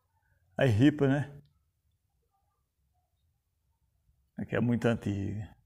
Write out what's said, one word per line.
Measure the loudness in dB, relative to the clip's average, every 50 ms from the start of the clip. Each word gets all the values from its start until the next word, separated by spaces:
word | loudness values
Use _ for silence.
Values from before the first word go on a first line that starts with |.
| _ _ _ _ _ _ _ _ _ _ _
as | 0 2 2
ripas, | 4 4 4 4 4 2 2 0
né? | 0 0 -4 -6 -12 -18 -20 _ _ _ _ _ _ _ _ _ _ _ _ _ _ _ _ _ _ _ _ _ _ _ _ _ _ _ _ _ _ _ _ _ _ _ _ _ _ _ _ _ _ _ _ _ _ _ _ _ _ _ _ _ _ _ _ _ _
Aqui | -12 -8 -4 -2
é | -2
muito | 0 0 0 0 0
antiga. | 0 -2 -2 -4 -4 -4 -4 -4 -6 -6 -8 -10 -14 -16 _ _